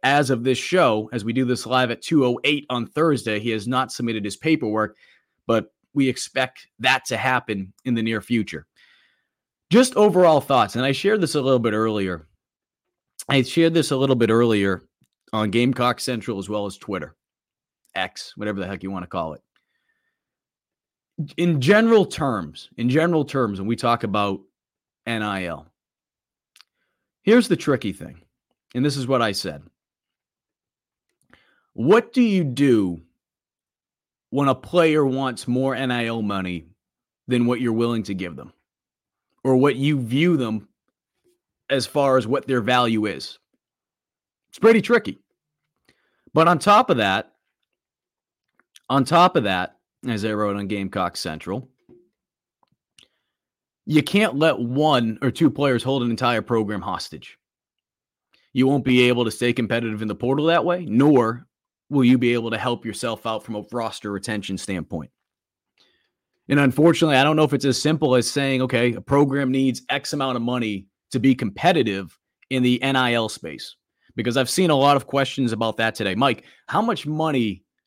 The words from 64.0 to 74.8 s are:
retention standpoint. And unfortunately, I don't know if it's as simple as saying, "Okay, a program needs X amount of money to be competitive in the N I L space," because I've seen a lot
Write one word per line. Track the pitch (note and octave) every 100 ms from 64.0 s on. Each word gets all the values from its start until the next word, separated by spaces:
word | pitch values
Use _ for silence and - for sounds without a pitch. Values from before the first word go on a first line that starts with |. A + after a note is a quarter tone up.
| G#2
retention | G2 G#2+ G#2+ F#2+ F#2+
standpoint. | - F#2 D#2 E2+ D2 _ _ _ _ _ _ _ _ _ _ _ _ _ -
And | C#3+
unfortunately, | C#3 B2 D#3+ E3 E3 C3+
I |
don't | C#3+ D#3
know |
if | D3+
it's | C#3+
as | C#3 B2
simple | D3 D#3 D3+
as | B2+ A#2
saying, | C#3+ C#3 C3
"Okay, | B2+ A#2+ A#2+
a | A2
program | - C#3+ C#3+ C3+ C3+
needs | C3+ C3+ B2 -
X | C#3+ -
amount | D3 C3+ A#2+
of |
money | A#2 B2 A2+ G2 - _ _
to | C3
be | C3+
competitive | B2+ A2 - E3+ F3 A2+ G2 F2+ _ _ _ _
in | C3
the | B2+ B2
N | C3+ C3+
I | B2+
L | A#2 A2
space," | - D#2+ C#2+ - - _ _ _ -
because | A#2 A#2+
I've | B2
seen | - F3+
a |
lot | C#3+